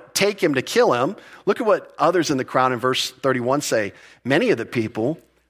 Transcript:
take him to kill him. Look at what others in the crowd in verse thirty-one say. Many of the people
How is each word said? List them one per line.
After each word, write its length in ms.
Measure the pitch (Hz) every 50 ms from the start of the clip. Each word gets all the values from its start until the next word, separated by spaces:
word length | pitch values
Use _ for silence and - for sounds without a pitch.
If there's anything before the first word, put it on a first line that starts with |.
| - - -
take 280 | - 196 208 208 202
him 120 | 185 160 139
to 80 | 131
kill 300 | 123 - - 233 247 196
him. 240 | 127 120 127 165 214 - - - - - -
Look 140 | 185 208 -
at 60 | 247
what 280 | 214 190 - - - - -
others 320 | 147 165 170 180 151 -
in 80 | 147 131
the 60 | 120
crowd 280 | - - 135 127 127
in 60 | 127 117
verse 320 | 120 127 131 - - -
thirty-one 500 | - - - 135 127 127 117 123 135 -
say. 320 | - - 139 113 104 95 - - - - - _ -
Many 260 | 120 143 165 247 233
of 80 | 156 110
the 80 | 110
people 520 | - - 123 110 104 - 110 110 139 165 - _ _ _ _ _